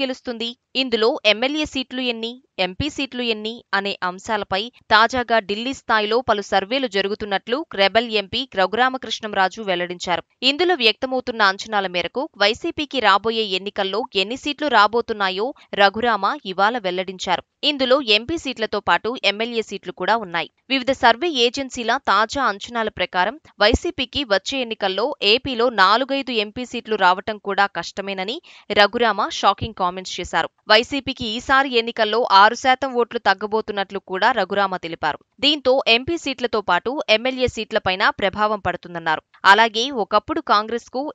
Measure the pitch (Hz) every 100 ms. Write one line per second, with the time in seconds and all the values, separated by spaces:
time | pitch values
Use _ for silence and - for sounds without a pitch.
0 | 269 262 - 233 233 247 _ 240 262 220
1 | 220 302 214 208 262 302 302 269 254 254
2 | 247 226 226 254 _ - 185 185 285 -
3 | 262 247 240 214 214 233 - 196 202 -
4 | 180 185 - 214 196 190 233 - - 214
5 | 226 254 233 226 190 202 247 269 - 220
6 | 208 226 262 208 202 196 196 262 247 196
7 | 196 208 208 196 - 262 330 196 196 220
8 | 240 214 190 226 262 190 185 220 262 262
9 | 226 - 214 202 190 - 196 175 175 180
10 | 190 165 - - 254 294 359 339 220 208
11 | 262 262 247 226 202 190 220 208 190 180
12 | 170 - 302 208 202 233 339 320 302 262
13 | 214 196 220 226 214 185 202 - 196 202
14 | 254 196 190 262 294 285 294 233 208 233
15 | 233 214 190 185 247 - _ 196 196 208
16 | 240 208 196 285 196 180 202 247 185 180
17 | 190 185 196 170 - _ 285 285 254 269
18 | 233 208 240 330 277 240 214 208 - 175
19 | 214 254 196 202 233 233 214 196 180 -
20 | 180 226 196 170 151 _ - 269 247 254
21 | 247 233 349 269 240 269 262 - 220 254
22 | - 202 220 277 247 202 - 233 214 -
23 | 180 185 185 294 _ - 208 254 349 302
24 | 254 262 262 285 - 269 233 220 196 190
25 | 247 - 202 240 196 175 247 214 185 220
26 | 262 277 262 233 208 226 247 240 220 214
27 | 180 185 214 208 202 196 202 170 170 -
28 | 196 190 190 302 - - - 208 208 226
29 | 233 196 277 - 214 202 233 214 180 185
30 | 185 - 175 175 160 _ - 214 240 277
31 | 269 254 240 226 262 269 277 240 233 233
32 | 214 220 247 190 208 233 269 254 277 240
33 | 233 233 208 190 208 220 214 202 190 196
34 | - 185 214 240 185 202 196 185 165 165
35 | 156 135 _ - 269 302 254 262 - 233
36 | 262 339 277 254 247 220 196 175 233 294
37 | - 220 247 262 247 - 214 214 190 185
38 | 233 - 196 202 214 208 190 175 175 170
39 | 165 156 - _ 185 202 226 214 254 269
40 | 190 208 - 320 - 208 220 233 - 247
41 | 302